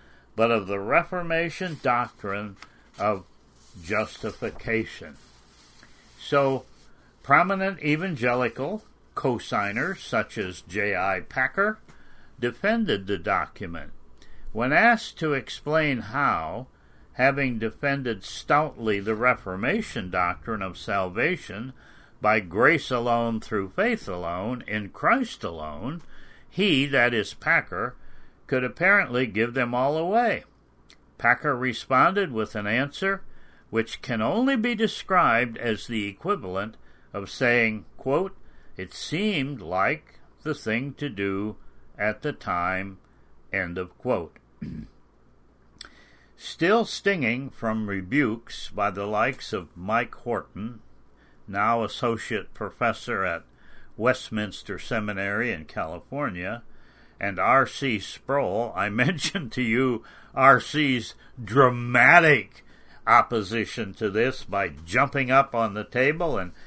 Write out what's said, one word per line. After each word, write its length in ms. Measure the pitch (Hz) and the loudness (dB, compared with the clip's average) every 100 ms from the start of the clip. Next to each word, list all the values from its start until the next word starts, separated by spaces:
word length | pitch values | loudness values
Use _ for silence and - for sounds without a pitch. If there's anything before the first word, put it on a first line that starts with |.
| - - _ - | -20 -20 _ 2
but 160 | 117 | 4
of 160 | 113 95 | 4 2
the 120 | 98 | -2
Reformation 1000 | 101 151 170 180 170 165 170 - 185 147 | 2 2 2 -2 -2 -2 -2 -4 -6 -2
doctrine 760 | - 120 117 - 101 98 104 95 - - - - | 0 2 0 -6 -6 -6 -6 -12 -20 -20 -18 -2
of 240 | 104 98 85 - - - - 95 | 0 0 -6 -20 -20 -20 -20 -16
justification. 1300 | 85 104 107 - 110 - 113 - 120 113 107 - 82 73 - - - - - - - - - - | -4 -2 -2 -6 -10 -6 -8 -6 -2 -2 -2 -10 -16 -18 -20 -20 -20 -20 -20 -20 -20 -20 -20 -18
So, 460 | - 143 139 127 - - - - _ _ | 0 2 4 0 -4 -18 -20 -20 _ _
prominent 580 | - 143 180 196 190 185 | 4 4 4 0 -2 -2
evangelical 1000 | 151 156 190 143 123 123 123 - 143 214 - - - - | 0 0 0 0 0 2 0 -2 -4 -6 -10 -20 -12 -2
cosigners 840 | 139 113 - 113 101 107 165 190 | 0 0 -2 -2 -2 -2 -4 -6
such 380 | - 113 104 117 | -2 -2 -2 -4
as 240 | 92 87 | -6 -8
J 320 | - 98 104 92 | -6 -2 0 0
I 260 | 95 92 | 0 -2
Packer 580 | - 131 131 - 202 220 - - - - - - | -4 -2 -2 0 0 -2 -12 -20 -20 -18 -20 -4
defended 680 | 120 - 202 233 208 101 95 | -4 -2 0 2 2 0 0
the 100 | 95 | -2
document. 760 | 87 92 76 - 87 82 71 - - - - - - | 0 0 -2 -8 -10 -10 -10 -14 -16 -18 -14 -10 -6
When 220 | 110 123 | -2 2
asked 440 | 156 226 226 - - | 6 6 4 0 -4
to 140 | 156 | -2
explain 640 | 139 - - 147 156 151 127 | -2 -4 -8 0 2 2 0
how, 680 | 95 131 139 87 80 98 131 - - - - | -2 0 2 2 -2 -8 -10 -18 -20 -20 -12
having 440 | - 131 139 135 117 | 2 2 4 0 -2
defended 680 | 110 - 143 139 123 104 - | -4 -2 -2 -2 -2 -6 -8
stoutly 760 | - - 151 156 - 110 101 | -8 2 2 2 -2 0 0
the 160 | 101 110 | 0 2
Reformation 920 | 127 117 98 92 120 214 220 - 90 | 2 2 -2 -4 -2 -2 -2 -6 -4
doctrine 520 | 90 87 - - 107 | 0 0 -2 -6 -6
of 160 | 95 80 | -6 -8
salvation 920 | - 101 92 95 147 185 - 95 127 - - - - - | -4 -2 -2 0 -2 -2 -6 -10 -12 -14 -20 -20 -20 -2
by 200 | 107 110 | 2 2
grace 500 | 90 92 135 165 - | 2 4 6 6 2
alone, 480 | 123 120 117 117 113 | 0 2 2 2 -2
through 300 | - 107 95 | -2 -2 -2
faith 400 | - 233 226 - | 0 0 -2 -4
alone, 560 | 90 85 87 107 123 - | -6 -4 -4 -4 -6 -6
in 220 | 107 98 | -6 -6
Christ 560 | - 156 247 233 - 98 | -2 2 2 0 -6 -8
alone, 560 | 82 78 76 113 170 - - - - - | -8 -10 -8 -8 -8 -10 -14 -16 -18 -10
he, 360 | - 202 139 139 | 0 2 4 4
that 280 | 135 120 | 4 4
is 200 | 117 98 | 2 -2
Packer, 640 | - 151 165 - 90 - - - - - - - | -4 0 0 0 -4 -6 -8 -14 -14 -16 -20 -2
could 160 | 127 | -2
apparently 600 | 127 - 180 202 147 123 123 | -2 0 2 4 2 0 0
give 280 | 101 120 | 0 0
them 200 | 123 120 | 0 0
all 240 | 123 131 156 | 0 2 0
away. 460 | 170 220 240 127 - _ _ _ - - _ - | 2 2 2 0 -6 _ _ _ -20 -20 _ 0
Packer 380 | 120 123 151 123 | 4 4 2 0
responded 760 | 127 110 - 131 160 196 180 | -2 -4 2 4 6 4 0
with 240 | 113 107 107 | -2 -2 -2
an 120 | 104 | 0
answer 560 | 117 143 - 190 190 - - - - - | 0 0 -2 -2 -2 -6 -14 -18 -20 -4
which 320 | 113 110 - | -2 -2 -6
can 200 | - 117 | -4 0
only 340 | 113 202 262 269 | 0 2 2 2
be 200 | 233 220 | 0 2
described 840 | 220 - - 185 147 117 123 113 | 0 0 0 4 6 4 2 -2
as 300 | 120 107 - | -2 -2 -2
the 200 | 113 101 | -4 -4
equivalent 680 | 98 175 196 98 95 107 - - - - | -4 -4 -4 -4 -4 -6 -10 -20 -20 -12
of 160 | 101 98 | -10 -10
saying, 560 | - 123 120 113 107 - - | 0 2 4 2 0 -10 -8
quote, 380 | 131 143 190 - - - - - | -2 0 0 -6 -18 -18 -16 -12
it 160 | 92 | -12
seemed 680 | - - 160 214 180 135 131 | -10 -6 -2 0 0 -2 -6
like 580 | 82 92 104 151 - - - - | -4 0 2 0 -8 -20 -20 -8
the 100 | 151 151 | -6 -4
thing 380 | 110 113 139 - | -2 -2 -4 -6
to 140 | 147 | -8
do 460 | 98 98 98 107 104 - - - - | -4 -2 -2 -4 -8 -14 -18 -18 -4
at 240 | 104 104 | -2 -2
the 120 | 151 | -6
time, 640 | 139 - 87 87 92 98 92 _ _ - - - | -6 -2 0 0 -2 -4 -12 _ _ -20 -20 -6
end 240 | 98 90 87 | -4 -2 -4
of 200 | 90 - | -8 -6
quote. 400 | 127 107 80 - _ _ | -2 -2 -4 -14 _ _
<clears throat> 60 | - - - - _ _ _ _ _ _ _ - - - - - _ - | -12 -10 -14 -20 _ _ _ _ _ _ _ -20 -20 -20 -20 -20 _ -14
Still 460 | - - - 233 | -12 0 4 4
stinging 640 | - - 202 190 113 123 139 | 2 -2 0 0 0 -2 -6
from 380 | - 113 110 104 | -4 -2 -2 -2
rebukes 800 | 98 90 139 123 113 - - - | -4 0 2 2 0 -8 -12 -8
by 220 | 101 101 | -2 0
the 140 | 98 101 | 0 -2
likes 480 | 107 123 135 - | 0 0 -2 -6
of 220 | 104 85 87 | -6 -6 -10
Mike 380 | 92 113 120 | -2 0 0
Horton, 680 | - 120 104 - - 110 113 - - - - - - - | -6 -4 -4 -6 -10 -12 -12 -20 -20 -20 -20 -20 -20 -8
now 360 | 98 107 117 | 0 2 2
associate 680 | 107 - 120 113 - 107 90 | 0 -2 -2 -2 -4 -6 -6
professor 720 | - 101 - 117 110 - 110 | -8 -10 -2 -2 -2 -4 -2
at 200 | 92 85 - - - - - - | -2 -4 -8 -20 -18 -16 -14 0
Westminster 800 | 120 127 - 110 104 - - 92 | 0 0 -2 -4 -4 -8 -10 -10
Seminary 760 | - 117 107 98 98 104 120 | -4 -2 -2 -4 -2 -2 -2
in 100 | 87 | -4
California, 1000 | - - 80 85 - 139 139 90 92 117 - - - - - - | -8 -6 -6 -8 -10 -6 -6 -6 -8 -8 -12 -20 -20 -20 -20 -6
and 220 | 98 92 | -4 2
R 260 | 101 135 123 | 4 6 4
C 340 | - 139 104 | 0 -2 -2
Sproul, 760 | - - - 139 107 101 117 90 | -4 -8 -2 0 2 0 -2 -2
I 140 | 101 | -2
<laughs> 0 | |
mentioned 640 | 107 127 170 - 196 123 | 2 2 2 0 -2 -4
to 80 | - | -2
you 420 | 120 117 131 113 - - - | 2 2 2 0 -6 -20 -8
R 260 | 135 135 127 | 4 8 8
C's 560 | - 147 143 123 117 - - - | 4 0 2 0 -2 -12 -18 -14
dramatic 1200 | 104 123 127 120 120 123 127 170 165 127 98 - - - - - - | 2 6 6 6 2 6 10 10 8 6 2 -14 -20 -20 -20 -6 6
opposition 840 | 117 - 117 98 113 98 - 101 | 6 6 0 0 -2 -2 -4 -8
to 160 | 98 107 | -4 -2
this 340 | 101 127 127 | 2 0 0
by 240 | - 101 95 73 82 | -4 -2 -2 -4 -2
jumping 460 | 110 139 139 127 | 0 2 0 4
up 240 | 135 135 117 | 4 4 0
on 180 | 113 | 0
the 120 | 101 104 | -2 -4
table 520 | 123 135 160 170 113 | 0 2 2 0 -2
and 140 | 85 - | -4 -8